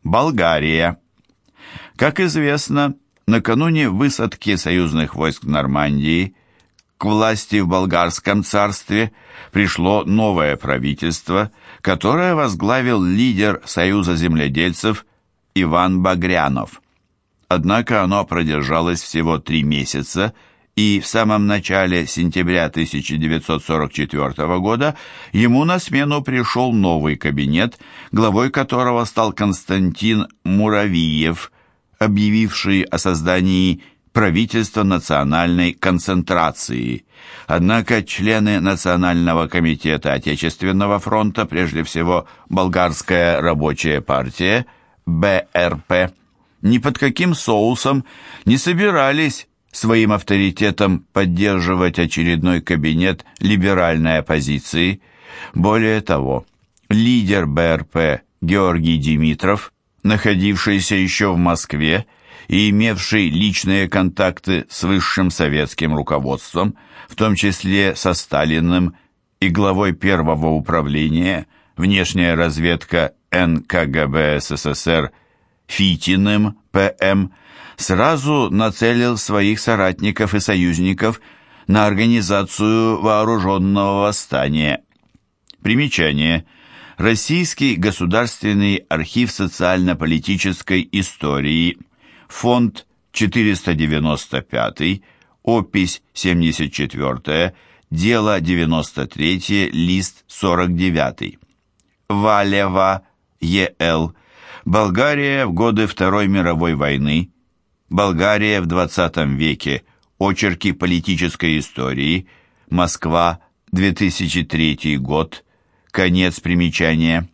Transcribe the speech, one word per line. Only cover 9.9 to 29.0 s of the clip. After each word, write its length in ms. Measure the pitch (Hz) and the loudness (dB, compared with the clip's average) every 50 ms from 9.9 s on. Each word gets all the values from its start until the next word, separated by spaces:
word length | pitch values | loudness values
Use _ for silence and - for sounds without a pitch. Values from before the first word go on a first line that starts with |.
| 104 104 - | 2 0 0
новое 520 | 85 98 110 110 107 95 85 78 73 71 | 0 0 2 2 2 2 2 0 0 -2
правительство, 920 | 69 - 69 67 64 64 71 71 - - 85 80 - - - 90 98 107 107 _ _ - - - - | -2 -2 -4 -4 -2 -2 -4 -4 -2 -4 -4 -4 -4 -4 -2 -2 -2 -2 -2 _ _ -20 -20 -20 -6
которое 540 | - 190 185 - - 110 135 165 180 185 170 | -2 -2 -2 0 0 0 0 2 0 0 0
возглавил 680 | 156 143 120 98 80 - 104 123 131 123 123 120 104 | 0 0 -2 -2 -2 0 0 0 0 0 0 0 2
лидер 600 | 92 87 92 104 123 127 110 95 104 107 92 - - | 2 2 2 2 2 2 2 2 0 0 0 -4 -8
Союза 520 | - - 82 85 92 98 104 92 87 85 | -6 -2 -2 0 2 2 0 0 0 0
земледельцев 920 | 80 85 87 80 78 73 71 67 76 85 92 82 - - 110 107 92 - _ _ _ _ _ _ _ _ _ _ | 0 2 2 2 2 0 0 0 0 -2 -2 -2 -2 -2 -4 -4 -4 -8 _ _ _ _ _ _ _ _ _ _
Иван 480 | 95 90 80 80 87 90 95 92 92 | -2 0 2 2 2 2 2 2 2
Багрянов. 800 | 90 95 92 87 90 92 90 85 76 71 65 62 53 - - - _ _ _ _ _ _ _ _ _ _ _ _ _ _ | 2 2 0 0 0 0 0 0 0 0 -2 -4 -6 -8 -12 -20 _ _ _ _ _ _ _ _ _ _ _ _ _ _
Однако 540 | 90 87 78 92 104 117 113 - 120 107 | -2 0 2 0 0 0 0 0 0 0
оно 220 | 95 90 98 101 90 | 0 0 0 -2 -2
продержалось 800 | - 85 85 82 78 76 76 71 67 78 82 85 85 87 85 | -2 -2 -2 -2 0 -2 -2 -2 0 0 0 0 0 -2 -4
всего 360 | - - - 80 80 82 82 73 | -6 -6 -4 -2 0 0 -2 -2
три 240 | - - 78 80 | -2 -2 -2 0
месяца – 720 | 71 73 76 71 67 - - 69 69 - - 90 98 113 - - - _ _ _ _ _ _ | 0 0 -2 -2 -4 -4 -6 -6 -6 -6 -4 -2 -2 -4 -4 -12 -20 _ _ _ _ _ _
и 240 | - 107 104 101 98 | 0 2 2 2 0
в 60 | - | -2
самом 400 | - - 113 110 110 107 107 104 | -2 -2 0 2 2 2 2 2
начале 600 | 101 104 101 85 - 92 98 95 90 90 87 78 | 0 0 -2 -2 0 0 2 2 2 0 0 -2
сентября 640 | 69 - - 85 85 76 92 85 87 90 87 82 73 | -2 -2 -2 -2 0 0 0 0 2 2 0 0 0
тысяча 480 | - 80 80 76 - 73 65 - 76 | -2 -2 -4 -2 -4 -6 -6 -4 -4
девятьсот 480 | 78 78 78 80 80 - - 80 78 - | -2 -2 -2 -2 -2 -2 -4 -4 -4 -2
сорок 280 | - 80 78 76 71 | -4 -2 -2 -2 -4
четвертого 680 | - - 73 69 - 71 71 67 69 - 76 80 90 90 | -4 -6 -6 -4 -2 -4 -4 -4 -4 -4 -2 -2 -2 0
года 380 | 92 104 113 117 143 151 147 - - - - - - - | 0 -2 -2 0 -2 -2 -4 -6 -16 -20 -20 -20 -14 -4
ему 320 | - 98 117 120 120 131 151 | -2 0 2 4 2 2 2
на 140 | 165 180 180 | 2 0 -2
смену 440 | - - - 135 143 143 147 147 | -4 -4 -2 -2 -2 -2 -2 -4
пришел 500 | 139 - 131 127 117 - - 120 127 127 | -4 -4 -4 -2 -2 -2 -2 0 0 2
новый 440 | 117 107 98 90 85 78 73 78 73 | 2 2 2 2 2 2 0 -2 -2
кабинет, 600 | - - 76 71 69 71 69 76 85 107 117 - - - - - - - - | -2 -2 -2 -2 0 -2 0 0 0 0 -2 -4 -12 -20 -20 -20 -20 -14 -4
главой 380 | - - 113 110 95 107 123 139 | 0 2 2 4 2 2 0 0
которого 540 | 139 143 135 139 - 123 127 123 120 117 | 0 -2 -2 -2 -2 0 0 2 0 0